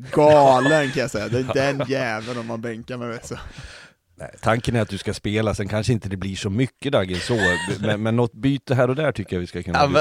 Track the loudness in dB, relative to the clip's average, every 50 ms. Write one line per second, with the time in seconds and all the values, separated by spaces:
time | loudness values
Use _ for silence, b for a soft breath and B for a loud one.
0 | -12 -2 2 6 8 8 8 10 10 8 8 6 6 4 4 2 2 0 -2 -2
1 | -2 -2 -2 -4 -4 -2 -2 -2 0 0 0 0 0 0 0 -2 -4 -2 -2 -2
2 | -2 -2 -4 -4 -6 -8 -8 -8 -8 -8 -8 -8 -8 -8 -10 -10 -10 -10 -10 -8
3 | -8 -8 -10 -10 -10 -12 -12 -12 B B B B B B B B B B B _
4 | _ _ _ -18 -18 -18 -12 -4 0 0 0 2 0 0 0 0 0 -2 -4 -6
5 | -6 -6 -6 -6 -4 -2 -2 0 0 0 -2 -2 -4 -4 -4 -2 0 0 0 0
6 | -2 -6 -6 -6 -6 -6 -6 -4 -4 -2 0 0 -2 -2 -4 _ -4 0 0 0
7 | 0 0 -4 -4 -2 -2 0 0 2 2 0 0 -2 -4 -4 -4 -2 -2 -2 -2
8 | 0 0 0 2 0 0 -2 -2 -2 0 0 -2 -2 -2 0 2 2 0 0 0
9 | -2 -2 -2 -4 -6 -4 -4 -4 -4 -6 -8 -8 -6 -2 0 2 2 4 4 2